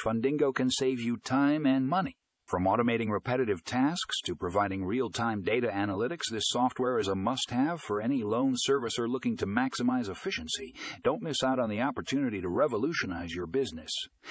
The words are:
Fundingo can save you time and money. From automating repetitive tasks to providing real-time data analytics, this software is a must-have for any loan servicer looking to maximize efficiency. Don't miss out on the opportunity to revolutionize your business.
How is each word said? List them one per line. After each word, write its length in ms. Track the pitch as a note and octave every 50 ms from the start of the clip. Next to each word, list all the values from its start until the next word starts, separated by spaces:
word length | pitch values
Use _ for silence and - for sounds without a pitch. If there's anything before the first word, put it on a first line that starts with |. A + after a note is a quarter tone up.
| -
Fundingo 500 | A2 A2+ A2+ A2+ C3+ D3+ D3 D3+ C#3 C3
can 140 | - C3 B2+
save 320 | - - C3+ C3 C3 A#2+
you 160 | A#2 A#2+ A#2
time 480 | G#2+ - - B2+ C3+ C#3+ C#3+ D3 D#3 D3+
and 240 | C3+ C3 C3+ C3 C3+
money. 260 | E3 F#3+ F#3 C#3 - _ _ _ _ _ _
From 180 | - - F2+ F#2
automating 460 | F#2+ G#2 A#2 A#2+ A#2 A#2 A2+ A#2 A2
repetitive 560 | G#2 F#2+ - B2 B2 C3 C3 A2 G2 E2+ -
tasks 560 | - A#2+ B2 C3 D3 F3 - - - - - -
to 120 | - A2+
providing 500 | - F#2+ F2 E2+ G2+ G2+ G2 F#2+ G2 F#2
real-time 560 | F2+ G#2+ C3 B2 G#2+ - - A#2 A#2 A2 G#2
data 260 | F2+ G2+ A2 B2+ A#2+ A2+ G2
analytics, 580 | G2+ G2+ G2+ F#2 F#2+ A2+ B2+ E3+ E3 - -
this 140 | A2+ G#2+ -
software 520 | - - B2 B2+ B2 - - B2 B2 B2+ A2+
is 100 | G#2 G2
a 60 | F#2+
must-have 680 | F#2+ F#2+ A2 C3 B2+ - - A#2+ B2 C3+ D#3+ F3 D#3+
for 200 | - - G#2 G#2
any 220 | G#2+ A#2+ C#3+ C3 G#2+
loan 320 | G#2 A2 A#2 C3+ C3+ B2+
servicer 540 | B2 - C3+ C#3 C#3 A#2+ A2+ - B2 A#2 A#2
looking 260 | B2+ B2+ - B2 A2
to 100 | G2+ G#2
maximize 600 | F#2+ G2+ A#2+ C3 C3 - - A#2+ B2 B2+ B2+ A#2
efficiency. 680 | G2 F2 - - - - F2 D#2+ D#2+ - - G2+ - - - - - - - -
Don't 200 | A#2 D3+ - -
miss 200 | D#3+ C3+ - C3
out 160 | C3 C3 B2+
on 100 | A#2+ G#2+
the 120 | G#2 G#2
opportunity 580 | B2 C#3+ B2 - F2 - C3 C#3 C#3+ B2 G#2 F#2+
to 80 | F2+
revolutionize 840 | F2 F2 A2 D3 D3 A#2+ G2+ A#2+ D#3+ E3+ - - F#2 F2 E2 E2+ E2+ E2
your 120 | F2 F2
business. 440 | E2 E2+ C3+ C3+ A2 - - - - - - - - _ _ - -